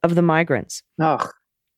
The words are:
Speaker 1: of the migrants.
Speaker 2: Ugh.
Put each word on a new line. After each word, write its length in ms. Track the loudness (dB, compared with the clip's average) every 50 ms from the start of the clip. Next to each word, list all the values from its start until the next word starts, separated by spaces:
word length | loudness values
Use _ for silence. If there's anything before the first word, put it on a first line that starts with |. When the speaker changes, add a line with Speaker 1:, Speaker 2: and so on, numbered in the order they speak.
| -2
Speaker 1:
of 100 | 0 2
the 80 | 2
migrants. 640 | 2 2 2 2 2 0 -2 -4 -4 -8 -14 -18 _ _ _ -2
Speaker 2:
Ugh. 320 | 0 0 0 -2 -4 -8 -10 _ _ _ _ _ _ _ _